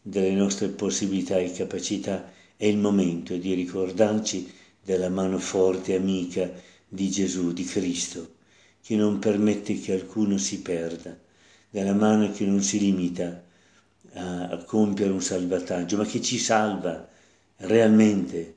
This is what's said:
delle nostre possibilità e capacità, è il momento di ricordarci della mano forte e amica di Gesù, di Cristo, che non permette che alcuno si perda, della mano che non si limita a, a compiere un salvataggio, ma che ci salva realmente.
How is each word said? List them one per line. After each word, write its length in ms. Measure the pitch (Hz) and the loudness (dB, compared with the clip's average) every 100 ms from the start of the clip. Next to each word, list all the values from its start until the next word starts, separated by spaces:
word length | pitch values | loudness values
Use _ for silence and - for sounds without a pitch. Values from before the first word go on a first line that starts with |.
delle 320 | - 98 95 | -6 0 2
nostre 360 | 98 98 - 101 | 2 2 0 -4
possibilità 680 | - 98 - 101 95 87 95 | -2 -4 -2 -2 -2 0 0
e 140 | 90 | 0
capacità, 800 | - 92 92 - 98 - 95 - - - _ | -4 -6 -6 -4 -4 -4 -6 -8 -20 -20 _
è 80 | |
il 140 | 107 104 | 2 4
momento 580 | 101 101 90 85 - 90 | 4 4 2 0 -4 -6
di 160 | 92 | -2
ricordarci 1000 | 92 90 95 92 92 107 107 107 95 90 - - _ | -2 -2 -2 -4 2 4 4 -2 -6 -8 -16 -20 _
della 280 | - 92 92 | -2 -2 0
mano 280 | 92 95 92 | 0 0 -2
forte 540 | - 98 95 92 92 | -2 2 4 2 -2
e 40 | 95 | -2
amica 540 | 95 95 87 - 90 - - _ _ | 0 0 -2 -4 -4 -6 -20 _ _
di 220 | 95 95 | -4 -2
Gesù, 420 | 101 95 90 87 | 0 -2 0 -2
di 120 | 85 | -4
Cristo, 720 | 90 104 90 87 - 90 82 _ _ _ _ _ | -4 -4 -2 -4 -6 -8 -14 _ _ _ _ _
che 140 | - 110 | -4 2
non 220 | 104 101 | 2 2
permette 600 | 110 101 107 101 - 98 | 0 2 2 0 -2 -6
che 140 | - | -2
alcuno 460 | 95 90 110 104 98 | -4 -4 -2 0 0
si 240 | - 95 | -2 -6
perda, 560 | - 87 85 82 87 85 _ _ _ _ _ | -6 -6 -4 -8 -14 -18 _ _ _ _ _
della 240 | 107 98 | -4 0
mano 380 | 101 107 107 104 | 2 4 4 2
che 160 | 101 101 | 0 0
non 160 | 101 | 0
si 160 | 98 104 | 2 0
limita 680 | 101 92 87 87 87 87 - _ _ _ _ _ - | 2 2 0 -2 -6 -6 -18 _ _ _ _ _ -20
a, 360 | 101 92 90 90 | -12 -8 -8 -8
a 80 | - | -10
compiere 480 | - 110 104 98 101 | -2 2 2 2 0
un 80 | 95 | 0
salvataggio, 800 | 90 95 90 92 87 90 87 104 | -2 -2 -2 -2 -2 -4 -2 -2
ma 80 | 107 | -2
che 160 | 120 | -2
ci 160 | - 120 | -4 -4
salva 680 | - 113 107 95 87 80 - _ _ _ _ _ | 2 2 2 0 -4 -6 -12 _ _ _ _ _
realmente. 1000 | - 113 110 107 110 101 87 85 82 | 2 6 8 8 8 4 -2 -6 -8